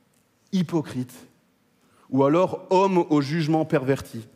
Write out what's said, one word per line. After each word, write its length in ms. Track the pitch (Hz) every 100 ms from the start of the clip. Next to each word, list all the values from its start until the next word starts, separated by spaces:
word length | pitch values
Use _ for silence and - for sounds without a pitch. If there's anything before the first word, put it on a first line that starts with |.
| _ _ _ _ -
hypocrite, 640 | 190 156 170 - 127 127 - - _ _ _ _ _ _ _ -
ou 140 | 131
alors 440 | 139 165 185 - -
homme 360 | 185 196 180 170
au 120 | 147
jugement 440 | 135 165 151 160 156
perverti. 600 | 156 131 135 - 117 110